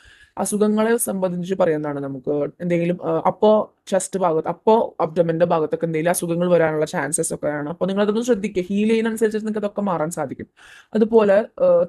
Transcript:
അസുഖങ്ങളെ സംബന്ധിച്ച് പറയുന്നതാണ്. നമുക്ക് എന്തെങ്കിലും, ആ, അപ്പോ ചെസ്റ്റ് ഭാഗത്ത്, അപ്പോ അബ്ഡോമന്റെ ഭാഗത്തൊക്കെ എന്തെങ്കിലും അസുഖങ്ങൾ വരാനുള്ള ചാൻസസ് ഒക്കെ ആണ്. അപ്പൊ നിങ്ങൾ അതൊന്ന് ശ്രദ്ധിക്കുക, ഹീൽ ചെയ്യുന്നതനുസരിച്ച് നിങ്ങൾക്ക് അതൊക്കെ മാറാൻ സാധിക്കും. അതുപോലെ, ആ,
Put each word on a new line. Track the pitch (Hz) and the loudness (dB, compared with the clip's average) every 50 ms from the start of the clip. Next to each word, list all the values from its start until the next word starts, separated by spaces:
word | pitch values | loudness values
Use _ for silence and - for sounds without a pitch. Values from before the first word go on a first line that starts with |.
| _ - - _ - _ _ - | _ -20 -20 _ -20 _ _ -6
അസുഖങ്ങളെ | 202 - 208 202 208 214 208 214 220 226 233 240 - | -4 -4 0 0 0 2 2 2 2 2 0 0 -2
സംബന്ധിച്ച് | 220 202 190 185 185 180 180 175 180 196 185 | -4 -4 -2 -2 -2 -2 -4 -4 -6 0 0
പറയുന്നതാണ്. | 185 165 156 151 151 147 143 139 139 | 2 2 2 0 -2 -4 -6 -6 -6
നമുക്ക് | 139 139 131 - 151 147 147 143 151 - _ | -8 -8 -8 -4 -4 -2 -2 -2 -4 -6 _
എന്തെങ്കിലും, | 180 175 175 170 170 170 180 175 - 160 | -4 -2 0 0 0 -2 -2 -4 -4 -2
ആ, | 165 160 - 185 | -2 0 0 -2
അപ്പോ | 185 - - 214 214 214 - - _ _ _ - | -2 2 4 4 4 4 0 -4 _ _ _ -4
ചെസ്റ്റ് | 202 185 - - - 185 190 | -2 -2 -2 -4 -4 -2 0
ഭാഗത്ത്, | 175 160 160 151 - | 0 0 0 -2 -4
അപ്പോ | - - _ - 220 226 - - - - 170 | -8 -2 _ 2 4 4 2 -2 -2 -4 -4
അബ്ഡോമന്റെ | 165 160 185 170 165 165 160 175 170 | -2 0 0 0 0 2 0 2 2
ഭാഗത്തൊക്കെ | 175 165 156 147 165 160 - 165 | 2 0 0 -2 -2 -4 -2 -2
എന്തെങ്കിലും | 160 156 160 170 180 | -2 0 0 0 0
അസുഖങ്ങൾ | - 185 170 170 170 175 180 175 | 0 -2 -2 -2 0 2 2 4
വരാനുള്ള | 165 160 156 156 151 156 151 | 4 4 2 0 -2 -2 -2
ചാൻസസ് | - 175 143 143 156 - 165 - - | -2 -4 -4 -2 -2 -2 -2 -4 -6
ഒക്കെ | - - 147 147 147 | -4 -4 -4 -4 -4
ആണ്. | 147 147 | -6 -8
അപ്പൊ | 175 - 185 185 | -6 -4 -4 -2
നിങ്ങൾ | 190 202 208 | 0 0 0
അതൊന്ന് | 202 208 226 240 247 | 0 0 -2 0 0
ശ്രദ്ധിക്കുക, | 240 196 190 208 208 185 180 180 | 0 0 0 -4 -4 -4 -4 -2
ഹീൽ | 196 202 214 214 | -2 0 2 2
ചെയ്യുന്നതനുസരിച്ച് | 226 226 220 226 220 226 233 214 208 214 214 | 2 2 0 -2 -2 0 0 0 0 -2 -4
നിങ്ങൾക്ക് | 214 208 214 202 | -4 -4 -4 -4
അതൊക്കെ | 202 - - 202 202 | -4 -4 -4 -2 -2
മാറാൻ | 175 156 151 165 175 165 | -2 -2 -2 -4 -4 -6
സാധിക്കും. | 151 127 131 - - - _ _ - - - - - _ - 220 | -6 -6 -8 -12 -12 -16 _ _ -20 -20 -20 -20 -20 _ 0 0
അതുപോലെ, | 226 220 233 226 208 202 190 208 233 - _ - 175 | 2 4 6 4 6 6 4 4 2 0 _ 0 2
ആ, | 185 175 170 180 | 4 4 6 6